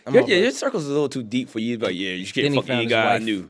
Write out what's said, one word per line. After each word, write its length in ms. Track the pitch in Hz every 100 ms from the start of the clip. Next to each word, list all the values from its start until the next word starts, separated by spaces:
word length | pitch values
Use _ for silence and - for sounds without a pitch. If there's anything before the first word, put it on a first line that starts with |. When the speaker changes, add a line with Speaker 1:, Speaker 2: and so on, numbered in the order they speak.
| 120
Speaker 1:
I'm 80 |
Speaker 2:
your, 80 | 180
Speaker 1:
all 60 | 269
Speaker 2:
yeah, 60 | 180
Speaker 1:
good." 60 |
Speaker 2:
your 80 | 233
circle's 340 | 269 277 190 143
a 40 |
little 180 | 147 143
too 140 | 135
deep 260 | 107 127 -
for 80 | 113
you. 220 | 113 117
But 160 | 107 90
yeah, 160 | 95
you 100 | 92
just 140 | 98 -
can't 100 | 143
Speaker 1:
Then 60 |
he 60 | 135
Speaker 2:
fuck 80 | -
Speaker 1:
found 80 | 120
Speaker 2:
any 60 |
Speaker 1:
his 80 | 117
Speaker 2:
guy 120 | 113
I 100 | 110 101
Speaker 1:
wife. 80 |
Speaker 2:
knew. 260 | 110 101